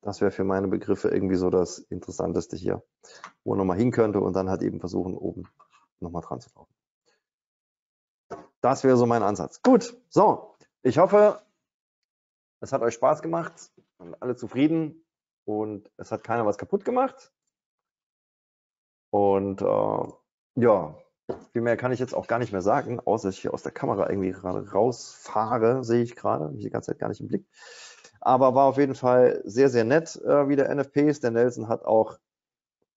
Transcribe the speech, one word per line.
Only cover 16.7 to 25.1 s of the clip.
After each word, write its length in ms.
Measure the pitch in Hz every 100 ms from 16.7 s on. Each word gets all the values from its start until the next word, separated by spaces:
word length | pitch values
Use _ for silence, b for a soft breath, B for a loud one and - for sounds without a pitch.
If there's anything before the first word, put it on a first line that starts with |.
| 202
gemacht. 480 | 220 247 262 - - _ _ _ _ _ _ _ _ _ _ _ _ _ _ _ _ _ _
Und, 520 | 101 101 98 98 98
äh, 500 | 98 52 53 - - - _ _ _ -
ja, 420 | 120 101 78 78 _ _ _ - -
viel 100 | 120
mehr 140 | 117 113
kann 160 | 123
ich 80 | 123
jetzt 140 | 127
auch 120 | - 98
gar 120 | 117
nicht 140 | 123
mehr 100 | 98
sagen, 380 | 90 135 117 120
außer 280 | - 107 98
dass 80 | 98
ich 60 |
hier 120 | -
aus 80 | -
der 100 | -
Kamera 380 | - 143 104 92
irgendwie 220 | 98 95
gerade 380 | 92 - 98 101
rausfahre, 1120 | - 117 120 -